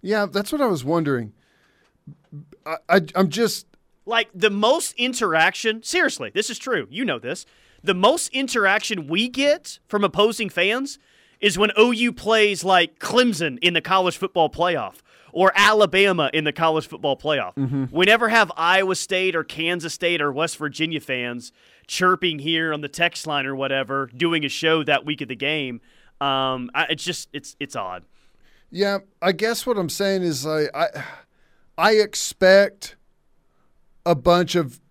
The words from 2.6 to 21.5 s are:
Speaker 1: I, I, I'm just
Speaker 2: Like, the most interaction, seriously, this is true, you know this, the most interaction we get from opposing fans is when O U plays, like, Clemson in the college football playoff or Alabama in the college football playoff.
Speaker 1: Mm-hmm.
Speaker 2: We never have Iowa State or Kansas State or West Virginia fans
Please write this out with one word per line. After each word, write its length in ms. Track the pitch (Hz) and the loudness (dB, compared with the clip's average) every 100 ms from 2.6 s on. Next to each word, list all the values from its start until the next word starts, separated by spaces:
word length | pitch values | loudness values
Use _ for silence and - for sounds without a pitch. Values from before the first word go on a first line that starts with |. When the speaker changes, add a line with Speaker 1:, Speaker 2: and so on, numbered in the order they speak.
Speaker 1:
I, 120 | - 160 _ | -12 -12 _
I, 120 | 180 160 180 | 2 2 0
I'm 120 | 190 | 0
just 380 | 165 226 - - _ _ _ - | 2 0 -2 -12 _ _ _ -2
Speaker 2:
Like, 240 | 233 220 | -2 -2
the 160 | 185 208 | 0 0
most 440 | 202 214 311 - - | 2 2 2 0 -4
interaction, 880 | 247 247 220 160 165 185 226 220 | -4 -2 0 2 2 2 -4 -4
seriously, 480 | - 359 302 - 113 | -4 0 0 -2 -6
this 160 | 180 220 | -4 -4
is 100 | 240 | -6
true, 280 | - 214 101 | -4 -4 -4
you 140 | 151 | -6
know 140 | 262 127 | -4 -4
this, 260 | 120 151 - _ _ _ | -6 -10 -12 _ _ _
the 100 | 170 | -2
most 360 | 185 202 339 - | 2 4 2 -2
interaction 760 | 262 262 247 196 208 - 208 143 | -4 -2 0 2 2 -2 -6 -4
we 200 | 170 240 | -2 -2
get 500 | 247 285 302 - - _ | 0 0 0 -4 -20 _
from 160 | 208 | 0
opposing 440 | 202 170 214 220 208 | 0 2 2 2 -6
fans 500 | - 185 233 277 - _ _ _ _ | 0 0 0 -4 -10 _ _ _ _
is 160 | 202 170 | 0 4
when 140 | 208 208 | 2 4
O 160 | 233 | 4
U 200 | 226 240 | 4 -2
plays, 520 | 240 208 220 208 190 | -2 0 4 4 2
like, 340 | 180 185 170 _ | 2 4 2 _
Clemson 600 | - 233 247 180 160 123 | -2 2 2 0 -4 0
in 120 | 175 | 0
the 60 | 170 | 0
college 360 | 156 190 185 - | 0 2 2 -2
football 340 | 190 180 156 | -4 0 0
playoff 460 | - 175 160 101 - _ _ _ | 0 -2 -2 -6 -10 _ _ _
or 200 | - 190 | 2 2
Alabama 760 | 190 202 214 202 185 196 180 143 | 6 4 6 4 4 2 2 0
in 120 | 156 | 0
the 80 | 151 | -2
college 360 | 143 165 156 - | 0 0 0 -4
football 280 | 143 147 135 | -6 -4 -4
playoff. 380 | 151 147 92 | -2 -2 -4
Speaker 1:
Mm-hmm. 300 | - 135 139 131 | -6 -4 -4 -4
Speaker 2:
We 140 | 147 185 | 0 4
never 220 | 226 226 | 4 4
have 220 | 226 196 - | 2 2 0
Iowa 400 | 165 190 190 185 | 2 2 2 -2
State 400 | - 185 185 170 | -4 -2 -2 -2
or 80 | |
Kansas 500 | 147 - 165 175 160 | -6 -6 -4 -4 -6
State 260 | - 175 170 | -4 -2 0
or 120 | 147 | -2
West 240 | 135 160 - | -2 -4 -4
Virginia 440 | 151 127 160 156 | -8 -4 -4 -4
fans 520 | - 127 120 120 120 | -6 -6 -6 -8 -12